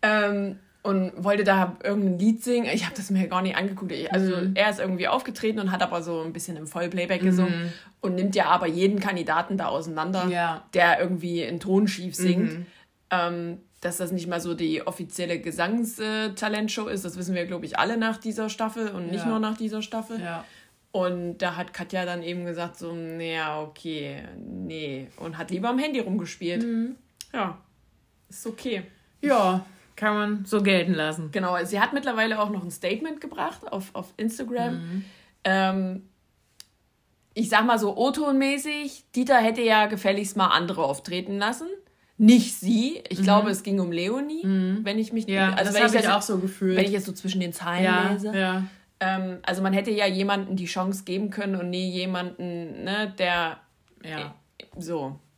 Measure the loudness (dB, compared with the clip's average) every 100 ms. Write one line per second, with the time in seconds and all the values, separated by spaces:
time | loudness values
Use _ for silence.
0 | 4 4 2 0 -4 -6 _ _ 0 0
1 | 0 -2 0 2 6 4 4 0 -2 0
2 | 2 4 4 2 2 0 2 -2 -2 -6
3 | 0 0 2 0 0 0 -2 -4 -6 -6
4 | -2 0 2 0 0 2 2 2 -2 0
5 | 2 0 -2 -4 -2 0 -2 0 0 -2
6 | -4 -6 -6 -8 -10 -10 -8 -6 -4 -2
7 | -2 2 4 4 4 2 -4 -8 -16 _
8 | -4 0 0 2 4 4 4 2 4 4
9 | 0 -4 0 0 0 -2 -2 -4 -4 -4
10 | -2 0 0 0 -2 -4 -2 4 6 6
11 | 4 0 -2 -2 -2 -4 2 4 4 0
12 | -6 0 2 4 2 -2 -10 -16 _ _
13 | _ 0 0 -2 -6 -8 _ _ -6 -4
14 | -4 -4 -4 -4 -4 -2 -2 -2 -4 -8
15 | -10 -6 -4 -4 -6 -2 0 0 -2 -4
16 | -4 -2 -4 -4 -4 -2 -2 -4 -4 -4
17 | -6 -8 -4 -4 -4 -6 -6 0 0 2
18 | 0 -2 -6 -4 -6 -4 -4 -4 -6 -6
19 | -4 -4 -2 0 -2 -2 -4 -6 -6 -6
20 | -6 -8 -8 -8 -12 -20 -20 _ _ -2
21 | 0 -2 -6 -4 -4 -4 -8 -8 -6 -4
22 | -4 -4 -6 -6 -6 -6 -8 -8 -10 -8
23 | -8 -8 -6 -4 -4 -4 -8 -10 -8 -6
24 | -8 -10 -14 -14 -12 -10 -8 -8 -8 -8
25 | -10 -12 -12 -10 -6 -2 0 0 0 -2
26 | -2 -2 -4 -6 -4 -2 -2 -2 -2 -6
27 | _ _ -12 -4 -4 -6 _ _ _ _
28 | _ _ _ -12 -12 -8 -6 -6 -8 _
29 | _ _ 2 4 6 2 -2 -18 _ -4
30 | 0 0 0 -2 0 2 4 4 4 2
31 | 0 -2 -4 -2 0 0 -2 2 2 2
32 | -2 0 0 2 0 -2 -6 -6 -4 -4
33 | -6 -8 -12 -6 -6 -6 -10 -8 -8 -10
34 | -12 -4 -4 -4 -6 -4 -2 -4 -6 -6
35 | -8 -16 _ _ 0 2 2 2 -2 -6
36 | -12 _ _ _ _ _ -20 _ _ _
37 | _ _ _ -4 4 4 6 4 2 2
38 | 2 2 2 4 2 0 -2 -4 -6 -10
39 | _ -2 6 6 6 4 4 6 4 2
40 | 0 0 0 2 4 4 2 0 0 -2
41 | -4 -6 -4 -2 -2 -2 -8 -12 -14 _
42 | _ _ 10 10 8 -4 0 2 2 -4
43 | -8 0 6 6 6 -2 -2 0 0 -2
44 | -2 -2 -4 -4 0 2 2 0 -2 -2
45 | -2 -2 0 2 2 2 2 6 6 6
46 | 4 2 2 0 0 0 0 4 2 2
47 | -4 -6 -4 -2 -2 -4 -4 2 4 4
48 | 4 2 0 0 0 0 -4 -8 _ _
49 | -2 0 -4 -6 -4 0 2 2 2 2
50 | 2 2 2 0 0 -4 -4 -2 -2 -2
51 | -4 -4 -4 -4 -4 -2 -2 -2 -2 -2
52 | -4 -4 -6 -6 -8 -8 -8 -8 -6 -4
53 | -4 -2 0 0 0 -4 _ _ _ _
54 | -12 -10 -10 -14 _ _ -20 -14 -6 -6
55 | -6 -10 _